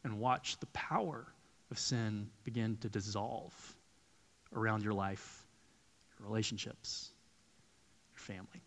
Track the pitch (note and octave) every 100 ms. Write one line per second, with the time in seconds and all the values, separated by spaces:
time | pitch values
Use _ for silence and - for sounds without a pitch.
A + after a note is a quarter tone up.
0 | B2+ G#2+ B2 B2+ - - - - - D#3+
1 | F#3+ A#2+ - - - - - A#2+ - B2
2 | A2 G#2 G#2+ - - A#2 A2+ A2 A2 G#2+
3 | G2 G2+ A2+ - - - - - - -
4 | - - - - - A2+ A2 G#2+ G#2 G2+
5 | G2 G2 - - - - - - - -
6 | - - G2+ A2 A2 G#2+ - - - -
7 | - - - - - - - - - -
8 | - - - F#2+ G2+ F3+